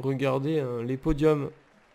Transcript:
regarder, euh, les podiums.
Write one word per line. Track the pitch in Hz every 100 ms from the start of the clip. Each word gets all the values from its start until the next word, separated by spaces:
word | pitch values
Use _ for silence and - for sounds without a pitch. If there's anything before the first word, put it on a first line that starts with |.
regarder, | 131 135 135 131 139 160
euh, | 131 120
les | 120 131
podiums. | 160 151 156 151 131 - _ _ _